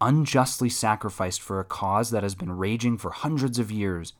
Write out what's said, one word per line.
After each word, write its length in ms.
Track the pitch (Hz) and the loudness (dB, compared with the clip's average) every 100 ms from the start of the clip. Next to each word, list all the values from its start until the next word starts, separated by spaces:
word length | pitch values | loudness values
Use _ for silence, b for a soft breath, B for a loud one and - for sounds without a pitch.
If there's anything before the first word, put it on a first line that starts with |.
unjustly 680 | 113 147 147 135 127 - 123 | 2 4 4 4 2 2 0
sacrificed 720 | - 113 107 107 - 92 - | 2 2 0 -2 -4 -4 -4
for 180 | - 98 | -4 -4
a 40 | |
cause 460 | 92 - 98 101 117 | -4 -4 0 2 2
that 120 | 113 | 0
has 120 | 101 | -2
been 220 | 92 90 90 | -4 -6 -2
raging 400 | 95 117 120 117 | 0 2 0 0
for 140 | 87 | -4
hundreds 480 | - 151 156 131 120 | -4 -2 0 0 0
of 120 | 107 | -2
years 440 | 107 101 87 82 - | -2 -2 -2 -6 -14